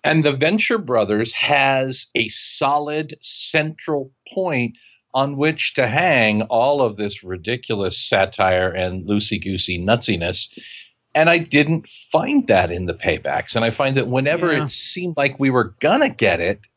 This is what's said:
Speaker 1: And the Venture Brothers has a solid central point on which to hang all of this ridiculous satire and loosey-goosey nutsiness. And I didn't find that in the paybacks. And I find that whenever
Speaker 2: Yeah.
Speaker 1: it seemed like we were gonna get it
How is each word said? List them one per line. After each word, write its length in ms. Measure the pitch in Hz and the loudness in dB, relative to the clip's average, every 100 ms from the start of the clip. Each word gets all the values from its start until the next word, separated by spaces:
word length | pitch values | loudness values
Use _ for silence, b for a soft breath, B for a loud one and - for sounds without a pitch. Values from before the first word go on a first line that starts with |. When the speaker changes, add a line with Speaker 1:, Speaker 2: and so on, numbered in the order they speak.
Speaker 1:
And 200 | 151 160 | 2 4
the 80 | 147 | 2
Venture 460 | 135 151 214 - 226 | 2 0 2 0 -2
Brothers 560 | 147 120 101 104 117 | 2 0 2 0 0
has 720 | - - 143 135 135 131 127 - - | -2 0 2 4 2 -2 -6 -8 -6
a 140 | 117 | -6
solid 880 | - - - 143 147 147 151 151 - | -4 -4 -2 0 0 -2 -4 -6 -10
central 880 | - - - 160 156 156 - 147 139 _ - | -12 -10 -2 -2 -2 -6 -4 -4 -4 _ -10
point 440 | - 185 139 117 - b b _ | -6 -2 -2 -2 -6 b b _
on 220 | 131 139 139 | 0 0 0
which 380 | 151 160 - | 0 0 -4
to 140 | - 120 | 0 0
hang 560 | 135 180 135 110 107 | 2 2 4 4 2
all 380 | 110 117 127 143 | 0 2 2 2
of 140 | 123 101 | 0 -2
this 280 | 104 - | -6 -6
ridiculous 760 | 90 92 82 120 - 107 95 - | -10 -8 -6 -6 -4 -4 -2 -2
satire 720 | - 98 95 - 95 92 92 | 0 0 0 2 2 2 0
and 360 | 92 92 92 95 | -2 -4 -4 -2
loosey-goosey 760 | 104 104 95 95 92 - 90 | -2 0 -6 -4 -4 -4 -4
nutsiness. 640 | 90 120 - 95 85 92 - B B B B _ _ 151 | 0 0 0 -2 -2 -6 -10 B B B B _ _ 2
And 140 | 160 | 4
I 100 | 170 | 2
didn't 480 | 170 147 147 165 - | 2 2 2 0 -4
find 580 | - - - 262 285 - | -10 -2 -2 2 0 4
that 240 | 95 90 | 2 2
in 140 | 87 90 | -2 -4
the 80 | |
paybacks. 600 | 85 95 78 71 69 - 117 | -4 -2 -2 -2 -4 -2 -2
And 100 | 117 | -2
I 40 | |
find 260 | 117 139 135 | 0 0 0
that 100 | 117 | 0
whenever 460 | 131 135 160 170 | 0 0 0 0
Speaker 2:
Yeah. 120 | 147 147 | 0 -2
Speaker 1:
it 60 | |
seemed 460 | - - 185 180 156 | -4 -4 -4 -4 -2
like 220 | 139 139 | -2 2
we 100 | 135 | 2
were 260 | 127 110 - | 2 0 0
gonna 280 | 147 247 302 | 2 4 2
get 300 | - 104 85 | 2 2 2
it 220 | 85 101 _ | 0 -2 _